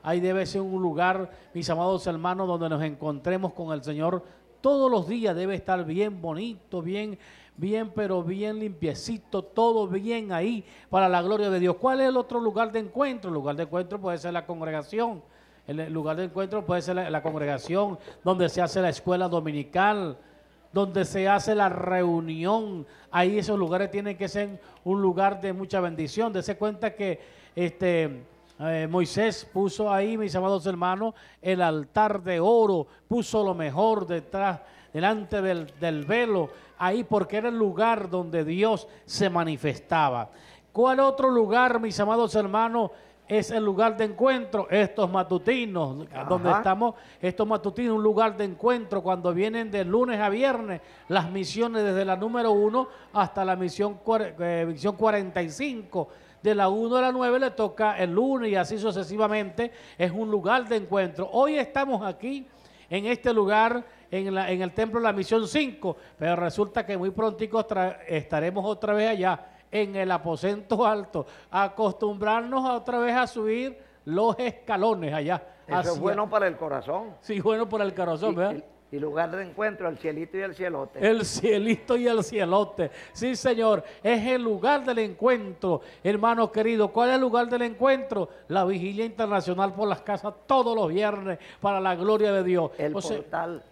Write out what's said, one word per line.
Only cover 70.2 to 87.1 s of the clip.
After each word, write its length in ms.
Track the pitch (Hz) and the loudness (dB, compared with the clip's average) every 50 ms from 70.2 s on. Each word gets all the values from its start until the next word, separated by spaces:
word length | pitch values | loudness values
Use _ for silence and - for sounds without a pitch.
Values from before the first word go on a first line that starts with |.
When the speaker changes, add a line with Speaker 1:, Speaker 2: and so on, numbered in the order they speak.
| 151 170 160 - 175 196 208 208 196 - 233 208 240 | 0 -2 -4 -2 -2 -2 -2 -4 -2 -2 0 2 4
Speaker 1:
alto, 400 | 214 214 208 190 - - 165 135 - - - - _ | 2 2 0 -4 -6 -6 -6 -6 -6 -12 -20 -16 _
acostumbrarnos 1160 | - 190 196 196 196 - 220 196 185 - 226 208 208 196 208 214 220 233 233 240 262 262 262 | 0 0 0 0 0 0 0 0 0 0 -2 -2 -2 -2 0 0 0 0 0 -2 -2 -2 0
a 80 | 262 247 | 0 -2
otra 260 | 233 233 247 240 240 | -2 -2 -2 -2 0
vez 160 | 240 240 233 | 0 2 2
a 100 | 254 247 | 2 0
subir 520 | 233 - 233 214 214 220 240 254 269 262 - - - _ _ _ | 0 -2 -4 -2 0 0 -2 -2 -6 -8 -14 -20 -20 _ _ _
los 340 | 151 160 190 220 226 196 | -2 0 2 2 2 2
escalones 760 | - 247 233 - - - - 214 190 196 226 220 185 165 147 151 | 0 -4 -6 -6 -8 -6 -4 -2 2 2 2 2 0 -2 -4 -4
allá. 280 | 156 147 156 180 156 - - - - - | -2 -2 -2 -2 -4 -4 -12 -20 -20 -8
Speaker 2:
Eso 140 | - 160 180 | -4 -2 0
es 80 | 175 | 0
Speaker 1:
Hacia 140 | 175 170 143 | 0 -2 0
Speaker 2:
bueno 280 | 160 196 202 208 214 196 | 0 0 0 0 -2 0
para 160 | 214 214 196 | 0 2 2
el 100 | 180 156 | 2 -2
corazón. 540 | - 160 151 139 131 117 131 156 190 226 220 165 - | -4 -6 -4 -4 -6 -4 -4 -4 -4 -6 -8 -16 -16
Speaker 1:
Sí, 180 | - - 214 196 | -8 -6 -4 0
bueno 300 | - 220 220 220 233 190 | 2 2 2 2 0 -2
para 160 | 220 214 202 | 0 -2 -2
el 80 | 196 185 | -2 -2
corazón, 400 | 190 180 170 160 156 196 220 180 | -2 -2 -2 -2 0 0 -2 0
Speaker 2:
Y, 20 | |
Speaker 1:
¿verdad? 200 | 170 180 202 240 - - - - _ _ _ | 0 0 0 -2 -4 -10 -16 -20 _ _ _
Speaker 2:
y, 60 | - | -8
y 20 | 143 | -6
lugar 340 | 147 151 143 160 170 165 170 | -6 -4 -2 -2 -2 -2 -4
de 100 | 190 196 | -8 -8
encuentro, 440 | 175 143 196 214 214 208 214 185 | -8 -6 -4 -4 -4 -2 -4 -6
el 100 | 165 156 | -6 -6
cielito 400 | - - 160 151 156 165 160 - | -4 -6 -6 -6 -6 -8 -8 -6
y 40 | 190 | -6
el 140 | 196 196 160 | -6 -6 -6
cielote. 540 | - 185 180 165 139 139 - - - - 214 | -6 -6 -4 -4 -6 -8 -8 -6 0 2 2
Speaker 1:
El 160 | 226 226 202 | 2 2 0
cielito 680 | - - - - 233 214 202 202 226 226 - - - 247 | -4 -4 -2 2 2 2 2 4 2 0 0 2 0 0
y 100 | 247 240 | 2 4
el 160 | 240 226 220 | 2 2 2
cielote. 720 | 185 226 240 208 190 170 185 202 208 202 - - 165 139 - - - - - | 0 -2 -2 -2 0 4 4 2 2 0 -2 -4 -4 -4 -4 -12 -20 -18 -10
Sí, 200 | - 226 254 254 | -4 -4 -2 -2
Señor, 480 | - - 262 240 226 226 220 208 170 - - - - - | 0 0 2 2 4 4 4 4 2 0 -8 -18 -2 2
es 240 | 208 240 220 208 | 2 2 2 2
el 160 | 254 254 247 240 | 0 0 0 0
lugar 400 | 226 214 180 175 254 294 285 247 | 0 0 2 2 2 2 2 2
del 160 | 254 247 226 | -2 0 0
encuentro, 800 | 220 202 180 - 214 254 247 233 208 196 180 - - 185 165 147 - - - - - | -2 -2 -4 0 2 2 2 2 0 -10 -10 -4 0 0 0 0 -2 -10 -20 -4 0
hermano 480 | 180 208 208 214 233 233 233 226 220 | 0 2 4 4 2 4 4 2 2
querido. 380 | - 214 214 226 233 220 208 202 | 2 0 2 2 4 4 2 2
¿Cuál 220 | - 233 240 247 | 4 2 4 4